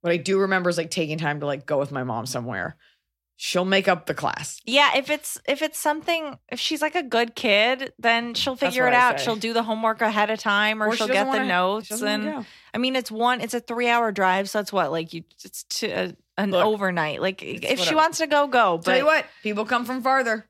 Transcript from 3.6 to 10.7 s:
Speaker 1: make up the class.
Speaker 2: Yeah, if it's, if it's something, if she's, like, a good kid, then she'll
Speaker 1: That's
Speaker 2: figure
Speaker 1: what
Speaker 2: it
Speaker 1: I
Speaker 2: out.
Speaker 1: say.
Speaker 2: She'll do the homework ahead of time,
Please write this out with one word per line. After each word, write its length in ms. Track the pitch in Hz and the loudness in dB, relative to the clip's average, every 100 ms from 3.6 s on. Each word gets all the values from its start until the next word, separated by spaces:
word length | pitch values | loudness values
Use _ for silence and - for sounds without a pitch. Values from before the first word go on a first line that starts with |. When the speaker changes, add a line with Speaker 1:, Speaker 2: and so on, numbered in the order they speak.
| 185 | 2
Speaker 1:
make 220 | 196 190 | 2 4
up 180 | 180 - | 0 0
the 80 | |
class. 460 | 156 151 - - - - | -4 -4 -4 -10 -12 0
Speaker 2:
Yeah, 320 | 262 285 269 | 4 4 4
if 120 | 269 | -2
it's, 300 | 302 - - - | -6 -6 -10 -4
if 140 | 277 | -2
it's 180 | 311 - | -2 -2
something, 580 | 302 302 320 330 302 - _ | -2 -2 -2 -4 -4 -12 _
if 100 | 247 | -6
she's, 220 | - 311 | -4 -2
like, 120 | 302 359 | -2 -2
a 60 | |
good 320 | 269 226 233 - | 0 0 0 -2
kid, 580 | 240 202 226 262 269 _ | 2 4 4 0 -6 _
then 360 | 233 233 240 226 | 2 2 0 -2
she'll 200 | 285 254 | -4 0
Speaker 1:
That's 180 | 277 254 | 0 2
Speaker 2:
figure 80 | |
Speaker 1:
what 100 | 247 | 4
Speaker 2:
it 40 | 247 | 6
Speaker 1:
I 20 | 247 | 4
Speaker 2:
out. 80 | - | 2
Speaker 1:
say. 40 | 247 | -2
Speaker 2:
She'll 100 | 214 | -2
do 160 | 226 | 0
the 100 | 233 | -2
homework 380 | 226 220 226 220 | 0 0 0 0
ahead 280 | 220 214 208 | 0 2 0
of 100 | 220 | 0
time, 440 | 220 202 214 | 0 2 2